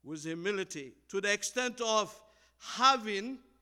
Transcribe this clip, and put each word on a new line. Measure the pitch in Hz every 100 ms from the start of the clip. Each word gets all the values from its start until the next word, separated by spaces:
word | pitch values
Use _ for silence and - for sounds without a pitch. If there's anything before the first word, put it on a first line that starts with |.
with | - 156
humility, | 156 165 185 202 185 156 135 - _
to | 196
the | 202
extent | 208 - 247 247 247
of | 226 220 202 - - _ _ _
having | - - 262 262 214 202 226 262 _ _